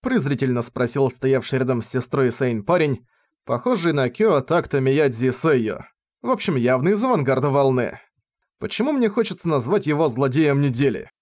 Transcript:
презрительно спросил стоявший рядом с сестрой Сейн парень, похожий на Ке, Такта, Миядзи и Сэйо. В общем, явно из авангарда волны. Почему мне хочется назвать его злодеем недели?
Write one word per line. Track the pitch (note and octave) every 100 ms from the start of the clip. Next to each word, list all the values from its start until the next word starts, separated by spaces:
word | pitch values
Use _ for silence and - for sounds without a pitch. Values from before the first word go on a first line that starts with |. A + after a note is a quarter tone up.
презрительно | - B3+ C#3 C3+ C3+ B2
спросил | A#2 - A#2 C#3 C3+
стоявший | - C3+ C3+ - C3+
рядом | B2+ B2
с | G#2+
сестрой | B2+ - C#3 B2+
Сейн | A#2 B2+ A2+
парень, | G2+ F3 D3+ B2 _ _ _ _ -
похожий | A#2+ B3 A#3 E3+
на | D3+ B2+
Ке, | - A3 D3+
Такта, | B2 E3+ D#3+ C#3
Миядзи | C3 C#3 D3 A2+ B2+
и |
Сэйо. | B2 E3 C3+ G#2+ - - _ _ _
В | A#3+
общем, | A#3+ - C#3
явно | A#2+ B2+ D3
из | G3+
авангарда | B3+ A3 B2+ A#2+ C#3+
волны. | C#3 C3+ B2+ A2 - _ _ _ _ _ _
Почему | - - B3+
мне | C#4+ A3+
хочется | G#3+ G#3+ E3+ E3+
назвать | D3 A2+ G#3+ G#3
его | D3 D#3+
злодеем | A#2 C#3 B2+ D3+ C#3
недели? | C#3+ A#2 C#3 G#2+ - _